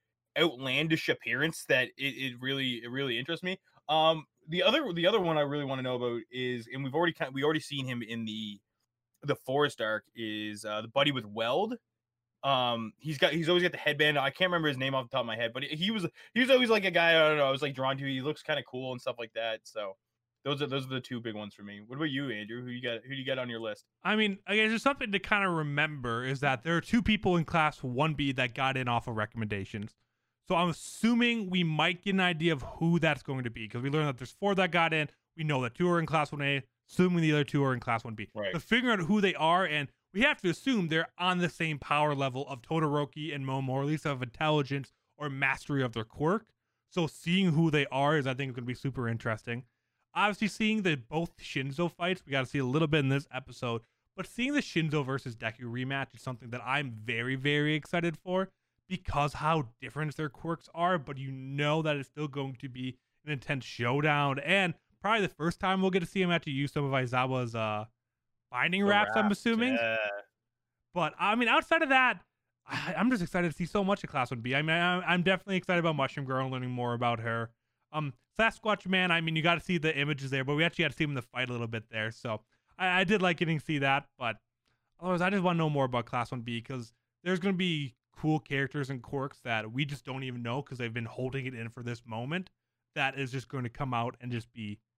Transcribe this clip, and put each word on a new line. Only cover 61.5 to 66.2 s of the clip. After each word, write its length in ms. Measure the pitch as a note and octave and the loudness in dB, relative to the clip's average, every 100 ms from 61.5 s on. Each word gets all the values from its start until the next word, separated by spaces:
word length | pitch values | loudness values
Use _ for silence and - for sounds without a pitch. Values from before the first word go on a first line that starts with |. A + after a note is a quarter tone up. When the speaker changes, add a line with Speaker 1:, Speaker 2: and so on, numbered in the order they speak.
| C#3 D3 D#3+ | -2 2 2
Speaker 2:
that 140 | D#3 D3 | 2 -2
it's 120 | C3+ | -4
still 180 | - D3+ | -6 -6
going 280 | C3+ C3+ B2 | -4 -6 -8
to 140 | C3+ | -12
be 260 | B2 B2+ - _ _ D3 | -8 -8 -10 _ _ -8
an 40 | |
intense 340 | C#3+ - C#3 - | -6 -4 -6 -6
showdown, 720 | - A#2+ C#3 D3+ D3 C#3+ C3+ | -2 0 2 4 4 4 0
and 340 | C#3+ G3 F#3 - _ _ | 2 2 2 -2 _ _
probably 180 | G3 A3+ F#3+ | 0 2 2
the 60 | |
first 260 | - D#3+ - | 0 -2 0
time 220 | F#3+ F#3+ | 0 2
we'll 80 | F#3+ | 2
get 100 | F#3 | 2
to 60 | E3+ | 0
see 160 | G3 | 0